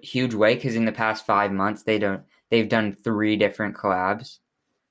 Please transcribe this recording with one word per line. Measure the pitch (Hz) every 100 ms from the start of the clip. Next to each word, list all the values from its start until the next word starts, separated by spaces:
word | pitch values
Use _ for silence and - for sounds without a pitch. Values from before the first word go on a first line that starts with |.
huge | - 127 123
way, | 107 107 131
'cause | 135 113
in | 113
the |
past | 110 110 107 -
five | 101 101
months, | 98 101 104
they | - 107
don't, | 101 98 - _ _
they've | 117 107
done | 113 107
three | 98 117 104 107 107
different | 101 - 104 -
collabs. | 101 90 92 107 135 - _ _ _ _ _